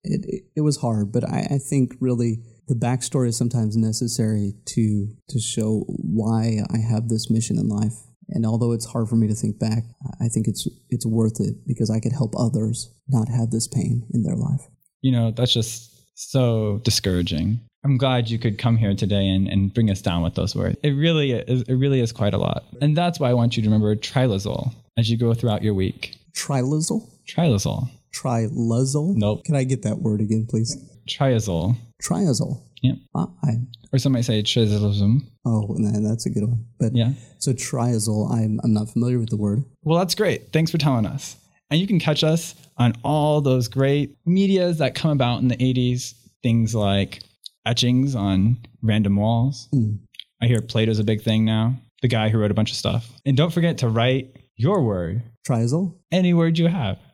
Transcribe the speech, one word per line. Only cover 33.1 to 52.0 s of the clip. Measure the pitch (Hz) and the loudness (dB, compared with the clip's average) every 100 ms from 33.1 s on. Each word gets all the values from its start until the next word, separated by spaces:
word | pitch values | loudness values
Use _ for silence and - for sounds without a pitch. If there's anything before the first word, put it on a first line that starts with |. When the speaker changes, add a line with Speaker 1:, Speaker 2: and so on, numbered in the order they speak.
| - | -4
Speaker 1:
I, | 180 - | -4 -4
I | 147 117 127 - - | -2 -2 -4 -12 -4
Speaker 2:
Or | 135 | -2
some | - | 0
might | 127 120 | 0 0
say | 107 | 0
triazole. | 104 123 110 104 104 101 101 123 - _ - | 0 2 2 2 2 2 4 2 0 _ -2
Speaker 1:
Oh, | 110 104 - | -2 -2 -2
nah, | 107 104 107 | 0 0 -2
that's | 113 - | -2 -4
a | |
good | 101 | -2
one. | 104 120 - _ | -2 -4 -6 _
But | 113 120 | 0 2
Speaker 2:
Yeah. | 117 143 - _ | 0 -2 -12 _
Speaker 1:
so | - | -4
triazole, | 123 - 127 120 113 107 107 107 | -4 -4 -2 0 0 0 0 0
I'm, | 120 110 107 | 0 0 0
I'm | 120 | 2
not | 107 107 | 0 0
familiar | 117 120 123 | -2 0 0
with | 113 | -2
the | 107 | -2
word. | 104 110 139 _ | 0 -2 -4 _
Speaker 2:
Well, | 151 165 | 0 0
that's | 185 - | 0 0
great. | 202 123 - | 0 0 -2
Thanks | 156 160 | 0 0
for | 170 | 2
telling | 147 156 107 | 2 2 0
us. | 139 - - _ _ _ | -4 -12 -18 _ _ _
And | 151 | -2
you | 196 | 2
can | 180 | 2
catch | 160 151 | 2 0
us | 156 165 - - - - | 2 0 -2 -16 -20 0
on | 120 117 | 0 2
all | - 151 151 151 | -2 0 2 2
those | 139 131 117 | 2 2 0
great | 131 135 143 139 - 165 | 0 2 2 -2 -4 0
medias | 185 196 190 175 165 | 2 4 2 2 0
that | 131 - | -2 0
come | 165 | 0
about | 143 120 120 | 2 2 2
in | 127 | 0
the | 120 | 2
eighties. | 131 127 123 123 - - _ _ | 2 2 0 0 -6 -16 _ _
Things | 120 117 110 | 0 2 2
like | 113 101 98 95 - - _ - _ 110 | 2 2 2 0 -6 -20 _ -20 _ -2
etchings | 117 123 123 139 123 | 0 2 2 2 0
on | 98 92 104 123 - _ | 2 2 2 0 -6 _
random | 107 107 101 101 | 0 2 2 2
walls. | 107 117 131 139 - 139 | 2 2 0 -2 -2 0
Speaker 1:
Mm. | 107 104 - - - _ | 0 -4 -10 -20 -20 _
Speaker 2:
I | 117 | 2
hear | 117 | 2
Plato's | 110 113 110 110 | 0 0 2 2
a | |
big | 107 107 | 0 0
thing | - 110 110 | 0 2 2
now. | 110 113 127 - _ | 2 0 -2 -8 _